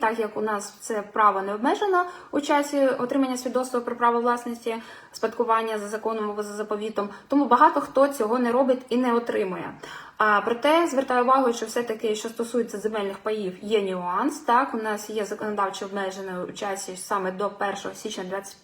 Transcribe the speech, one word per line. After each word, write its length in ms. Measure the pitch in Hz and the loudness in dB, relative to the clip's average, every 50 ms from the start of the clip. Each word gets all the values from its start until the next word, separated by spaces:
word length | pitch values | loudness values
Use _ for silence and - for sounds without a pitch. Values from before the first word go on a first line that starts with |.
так 180 | - 220 233 226 | 0 0 0 0
як 180 | 220 208 - 214 | -2 -2 -2 -4
у 40 | |
нас 300 | 214 220 214 202 196 - - - | -2 -2 -2 -4 -4 -8 -12 -14
це 220 | - - 226 208 | -8 -6 -4 -4
право 400 | 196 202 - 220 214 202 190 190 | -4 -4 2 4 4 6 4 4
не 120 | 190 202 208 | -2 -4 -4
обмежено 520 | 214 233 294 370 - 415 392 370 349 359 359 - - - - | 0 0 0 2 2 2 2 2 2 2 0 -6 -12 -14 -4
у 100 | - 294 | -4 -2
часі 460 | 285 - 294 285 285 285 285 285 269 262 | 0 2 2 2 2 2 2 2 4 4
отримання 500 | 247 - 247 247 269 277 262 254 254 247 | 2 0 -2 0 0 0 2 0 -2 -4
свідоцтва 420 | - 254 240 254 254 - - 240 | -4 -2 -2 -2 -2 0 -2 -2
про 160 | 240 240 240 | -2 -2 -2
право 260 | 233 240 233 233 240 | 2 2 2 4 4
власності, 540 | 233 240 233 233 - 240 233 - - 233 226 233 - - - - - - | 2 2 0 0 -2 -6 -10 -6 -6 -6 -6 -6 -8 -14 -18 -20 -20 -20
спадкування 680 | - - 226 220 220 - 233 220 226 226 226 220 220 214 | -6 -4 -4 -4 0 -2 2 2 2 2 2 0 -2 -4
за 80 | 202 202 | -4 -6
законом 420 | 220 214 - 220 226 220 214 208 | -6 -4 -4 -4 -2 -2 -2 -4
або 140 | 208 208 208 | -4 -4 -6
за 100 | 208 202 | -6 -6
заповітом, 560 | 208 214 - 214 208 214 220 - 208 202 202 - - - _ | -6 -4 -4 -4 -4 -4 -4 -2 -4 -4 -4 -8 -12 -4 _
тому 180 | 285 285 285 | 2 4 6
багато 360 | 226 240 240 302 320 - 285 | 8 8 8 8 6 6 2
хто 260 | 277 - - 262 277 285 | -2 0 4 4 4 4
цього 320 | 277 - 220 214 240 254 | 4 0 0 0 2 2
не 120 | 247 233 | 2 2
робить 340 | 233 262 277 254 254 247 - - | 4 4 4 4 2 0 0 0
і 80 | 226 247 | 0 2
не 160 | 254 247 233 | 2 4 2
отримує. 600 | 233 233 - 226 214 208 185 180 170 160 - - - - - - - - - - - | 2 0 0 -2 -2 -2 -2 -4 -6 -8 -10 -12 -14 -16 -16 -16 -16 -16 -18 -2 0
А, 240 | 220 214 208 202 | 4 4 4 4
проте 460 | 202 233 240 233 - 294 311 339 349 302 | 2 0 -2 2 4 4 4 4 4 4
звертаю 360 | 269 269 269 - 247 247 240 | 2 0 0 2 2 2 4
увагу, 300 | 254 262 269 262 240 233 | 6 6 6 6 4 2
що 120 | - 220 | 0 -4
все-таки, 500 | 220 - 247 233 - 220 220 - 220 214 | -4 -2 -4 -2 -2 -4 -2 -2 -2 -2
що 140 | 214 - 226 | -2 -4 -6
стосується 480 | - - 233 - - 240 220 - - 202 | -6 -6 -6 -2 0 -2 -2 -2 -4 -4
земельних 400 | 202 214 220 214 196 196 196 - | -4 -2 -2 -2 -2 -4 -6 -6
паїв, 400 | - 220 214 214 202 180 180 - | -4 -4 -4 -2 -4 -4 -6 -8
є 200 | 208 208 226 208 | -2 0 2 2
нюанс. 580 | 196 185 185 180 175 175 175 175 247 302 - - | 2 0 -2 -4 -2 -2 0 0 0 0 -2 -2
Так, 340 | - - 240 254 277 - - | 0 4 4 4 4 2 -2
у 40 | 226 | -4
нас 320 | 214 214 214 214 - - | -2 -2 -4 -4 -6 -6
є 160 | 214 220 202 | -4 -4 -4
законодавчо 600 | 190 214 214 - 214 208 208 196 190 190 - 208 | -4 -6 -6 -6 -4 -2 0 -2 -2 -2 -6 -8
обмежено 600 | 190 196 202 190 185 185 196 190 190 185 180 175 175 | -6 -6 -4 -4 -4 -6 -6 -8 -8 -6 -6 -8 -8
у 20 | |
часі 460 | 180 - 208 202 190 190 - - 185 185 | -8 -6 -4 -4 -4 -6 -8 -10 -10 -12
саме 340 | - - 214 196 185 185 | -6 -4 -2 -2 -2 -2
до 180 | 185 190 208 196 | -4 -4 -4 -4
першого 460 | 196 - 208 196 196 - - 190 190 | -4 -4 -4 -4 -4 -6 -8 -10 -10
січня 280 | - - 214 - 208 185 | -10 -10 -10 -8 -8 -8
двадцять, 340 | 185 190 196 196 - - - | -6 -6 -8 -8 -10 -16 -16